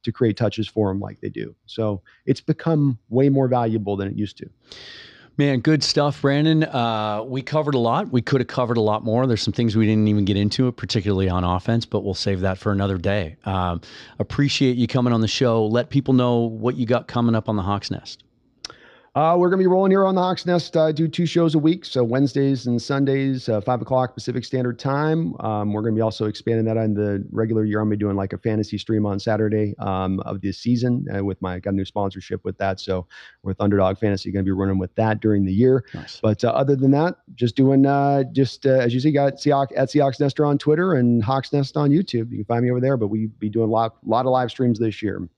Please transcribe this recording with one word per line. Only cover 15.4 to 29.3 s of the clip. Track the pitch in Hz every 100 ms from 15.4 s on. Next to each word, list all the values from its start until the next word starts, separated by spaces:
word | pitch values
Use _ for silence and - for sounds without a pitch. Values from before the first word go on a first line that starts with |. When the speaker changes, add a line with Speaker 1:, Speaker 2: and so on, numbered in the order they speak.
| 127 113 107
Speaker 2:
Let | 117 120
people | 143 135
know | 127 123 120
what | 117 110 113 139
you | 113
got | 120 -
coming | 120 120
up | 113 107
on | 107
the |
Hawk's | 92 101 -
Nest. | - - - _ _ _ _ - - - - _
Speaker 1:
Uh, | 139 160
we're | 175 180
gonna | 190
be | 185
rolling | 185 190
here | 196
on | 190
the | 185
Hawk's | 180 180
Nest, | 175 175 - 165
uh, | 160
do | 151 165
two | 160
shows | 165 170 165
a | 151
week. | 156 185 -
So | 131
Wednesdays | 120 127 139 139 139 131 123
and | 120
Sundays, | - 139 139 135 135 131 120
uh, | 107
five | 98 123
o'clock | 117 127 127
Pacific | - - 123
Standard | 117 131 127 117
Time. | 139 139 156 160 160 -
Um, | 110 107 104
we're | 104
gonna | 113
be | 110
also | 110 107 107
expanding | - - 113 110
that | 110
on | 110
the | 104 104 101 101
regular | 110 110 110
year. | 107 104
I'm | 107
gonna | 104
be |
doing, | 104
like, | 98 98
a | 95
fantasy | 117 107 107 101
stream | - 110 104
on | 98
Saturday, | 113